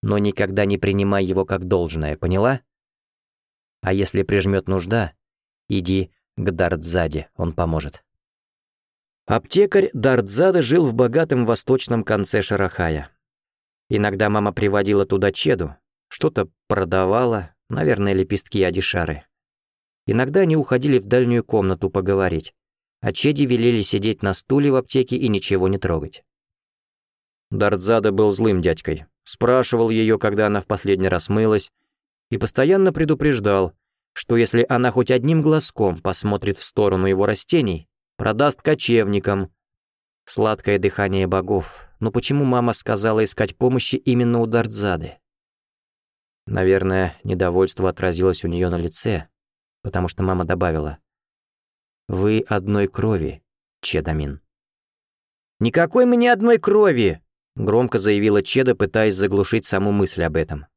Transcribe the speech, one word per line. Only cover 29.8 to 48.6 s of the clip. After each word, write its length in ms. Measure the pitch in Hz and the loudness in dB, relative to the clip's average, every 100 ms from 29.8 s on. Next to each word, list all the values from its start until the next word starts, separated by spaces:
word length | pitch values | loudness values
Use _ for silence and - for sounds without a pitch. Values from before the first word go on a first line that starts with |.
| 113 | 2
ее, 260 | 110 110 110 | 2 2 2
когда 300 | 107 101 104 | 0 0 0
она 140 | 101 | 0
в 40 | - | -2
последний 440 | 101 101 95 95 | -4 0 2 2
раз 200 | 90 - | -2 0
мылась, 420 | 104 110 107 - _ _ _ _ _ _ | 0 2 2 -2 _ _ _ _ _ _
и 80 | 110 | -6
постоянно 520 | - - 135 196 190 | -4 0 2 4 2
предупреждал, 840 | 165 156 151 151 127 101 98 92 - _ _ _ | 2 -2 0 0 0 2 2 0 -4 _ _ _
что 220 | - - 117 | -18 -2 2
если 300 | 117 120 120 | 4 2 2
она 220 | 123 123 | 2 0
хоть 220 | 120 120 | 0 0
одним 320 | 127 131 160 | 2 2 2
глазком 560 | 151 156 - - 101 82 | 2 2 -2 -2 -2 0
посмотрит 580 | 98 92 107 101 101 95 | -6 -4 -2 -2 -2 -4
в 60 | |
сторону 420 | - - 104 92 95 | -4 0 2 2 2
его 220 | 95 101 | 2 0
растений, 600 | 107 - 175 120 82 - _ _ _ | -2 0 0 0 -4 -10 _ _ _
продаст 460 | 110 110 143 - | -4 0 0 0
кочевникам. 880 | - 151 - 117 101 101 98 98 92 _ _ _ _ _ _ _ - | -2 -2 2 2 2 0 -2 -4 -4 _ _ _ _ _ _ _ -12
Сладкое 540 | - 107 107 - 101 | -2 0 0 0 0
дыхание 480 | 95 - 101 95 95 | 0 -2 -2 0 0
богов, 600 | 95 92 101 82 - - _ | -2 0 -4 -4 -16 -20 _
но 120 | 110 | -4
почему 340 | 120 - 143 131 | -4 -2 0 2
мама 280 | 123 120 | 2 0
сказала 500 | 113 - 107 110 110 | -2 -4 -2 0 0
искать 320 | 107 - 107 - | 0 -2 -4 0
помощи 400 | 127 127 - 127 | 0 0 -2 -4
именно 460 | - 123 120 117 | 0 0 2 0
у 60 | 113 | 0
Дардзады? 720 | 117 113 107 101 85 80 - _ _ _ _ _ _ _ _ _ _ _ _ - | 0 -2 -4 -2 -2 -6 -16 _ _ _ _ _ _ _ _ _ _ _ _ -8
Наверное, 680 | 101 92 95 95 95 92 - | -2 2 2 2 0 -2 -4
недовольство 680 | - 92 92 87 95 - 95 | -6 -2 0 2 0 0 -4
отразилось 540 | - 92 85 92 87 | -2 -4 0 0 0
у 40 | 95 | -4
нее 240 | 87 | -2